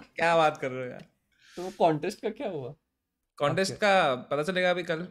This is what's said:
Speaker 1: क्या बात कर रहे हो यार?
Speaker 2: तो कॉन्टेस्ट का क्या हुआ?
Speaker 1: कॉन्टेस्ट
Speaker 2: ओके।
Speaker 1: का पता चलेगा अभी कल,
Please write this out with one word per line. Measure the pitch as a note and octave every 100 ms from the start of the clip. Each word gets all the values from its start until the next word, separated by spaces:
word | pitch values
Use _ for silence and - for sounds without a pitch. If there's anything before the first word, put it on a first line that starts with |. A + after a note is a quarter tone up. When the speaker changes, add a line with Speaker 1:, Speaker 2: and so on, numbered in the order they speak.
Speaker 1:
क्या | - - E3 E3+
बात | D#3 D3+
कर | C3+
रहे | B2+
हो | B2+
यार? | C3+ - _ _ _ _ -
Speaker 2:
तो | F3+ -
कॉन्टेस्ट | F#3 D3+ E3+ G3+
का | G#3+
क्या | G#3+ C4+
हुआ? | E3 B2 - _ _ _ _ _ -
Speaker 1:
कॉन्टेस्ट | C#3+ C3+ F#3+
Speaker 2:
ओके। | B2
Speaker 1:
का | G#3 F#3+ D#3
पता | B2+ - C#3+
चलेगा | D3+ F3+ F3+
अभी | F3+
कल, | F3 D#3+ F3+